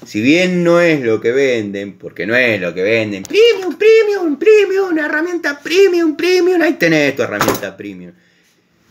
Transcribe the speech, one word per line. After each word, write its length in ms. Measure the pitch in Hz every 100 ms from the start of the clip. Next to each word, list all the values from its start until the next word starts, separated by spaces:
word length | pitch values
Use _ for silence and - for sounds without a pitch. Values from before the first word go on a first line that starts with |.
| -
si 160 | 107
bien 420 | 120 165 185 180
no 180 | 170 170
es 200 | 170 151
lo 200 | 120 110
que 100 | 117
venden, 680 | 131 139 117 104 98 101 -
porque 300 | 85 - 92
no 80 | 120
es 240 | 123 104
lo 140 | 87
que 100 | 85
venden, 400 | 95 117 107 98
premium, 540 | 95 370 466 392 370 -
premium, 600 | 427 440 415 403 339 285
premium, 520 | 427 427 381 381 381
una 140 | 320 302
herramienta 540 | 311 349 349 294 285
premium, 580 | 294 359 392 349 330 294
premium, 440 | 339 370 349 359
ahí 120 | 330
tenés 420 | - 170 156 143 127
tu 80 |
herramienta 520 | 107 104 - - 98 90
premium. 340 | 101 90 87 - _ _ _ _ _ _ _